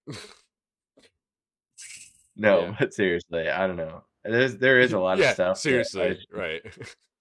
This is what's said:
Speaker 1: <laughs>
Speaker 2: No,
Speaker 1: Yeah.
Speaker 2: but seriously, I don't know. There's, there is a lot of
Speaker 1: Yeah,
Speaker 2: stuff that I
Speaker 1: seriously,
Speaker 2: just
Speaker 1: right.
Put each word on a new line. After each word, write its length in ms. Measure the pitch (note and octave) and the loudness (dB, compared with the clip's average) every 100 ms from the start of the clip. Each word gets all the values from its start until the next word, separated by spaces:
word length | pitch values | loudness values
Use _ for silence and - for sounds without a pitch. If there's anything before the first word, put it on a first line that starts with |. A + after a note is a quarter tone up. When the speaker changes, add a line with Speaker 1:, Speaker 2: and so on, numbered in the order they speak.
| - | -16
Speaker 1:
<laughs> 100 | A#2+ - - _ _ _ _ _ _ _ _ _ _ _ _ _ - - - - _ _ - | -16 -16 -20 _ _ _ _ _ _ _ _ _ _ _ _ _ -20 -20 -20 -20 _ _ 0
Speaker 2:
No, 260 | G#2+ F#2 | 4 4
Speaker 1:
Yeah. 140 | F2 A2 | 2 -2
Speaker 2:
but 140 | C#3+ | -4
seriously, 560 | - F#2+ E2+ - E2+ D#2+ | 0 0 0 -4 -4 -2
I 180 | D2+ F#2+ | -2 -2
don't 80 | F2 | -4
know. 280 | D#2+ E2 _ _ | -10 -12 _ _
There's, 340 | G#2 A#2 C3 G#2 | -2 0 0 2
there 220 | B2+ B2+ | 4 6
is 140 | B2 | 4
a 60 | G#2+ | 2
lot 140 | F#2 | 0
of 60 | F#2+ C#3 | 2 2
Speaker 1:
Yeah, 80 | |
Speaker 2:
stuff 280 | - F2+ F#2+ | 2 0 0
that 80 | D#3 | 0
I 140 | B2+ | 0
Speaker 1:
seriously, 260 | - F#2+ F2+ F#2 | -2 -2 -4 -4
Speaker 2:
just 120 | - | -10
Speaker 1:
right. 300 | G#2 F2 D#2+ G#2+ - A2+ - _ _ | -8 -8 -8 -12 -18 -20 -20 _ _